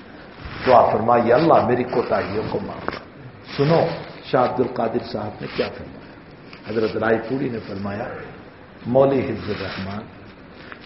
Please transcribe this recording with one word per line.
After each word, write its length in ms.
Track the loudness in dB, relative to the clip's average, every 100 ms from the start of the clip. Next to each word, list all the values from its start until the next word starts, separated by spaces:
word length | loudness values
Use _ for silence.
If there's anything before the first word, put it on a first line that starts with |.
| -20 -20 -20 -16 -14 -4 6
دعا 240 | 6 6
فرمائیے، 420 | 4 4 4 6
اللہ 340 | 6 6 6 4
میری 180 | 0
کوتاہیوں 580 | 0 0 0 0 -2 -4 -4
کو 80 | -6 -6
معاف 200 | -10 -8
کر۔ 180 | -8 -10 -20 -20 -20 -8 0
سنو 240 | 4 4 2 -2 -10 -16
شاہ 200 | -2 2
عبد 160 | 2 2
القادر 440 | -2 0 -2 -2 -4
صاحب 180 | -8 -8 -10
نے 60 | -8 -4
کیا 100 | -4 -6
فرمایا۔ 300 | -14 -16 -18 -20 -20 -20 -20 -16 -6
حضرت 260 | -2 -2 0
رائے 220 | 0 0 0
پوری 200 | -4 -4
نے 100 | -6 -8
فرمایا، 360 | -8 -6 -6 -8 -10 -14 -16 -20 -20 -20 -12 0
مولوی 340 | 4 6 4
حفظ 280 | 0 -4 -6
الرحمان، 540 | -6 -6 -8 -8 -10 -12 -16 -20 -20 -20 -20 -18 -18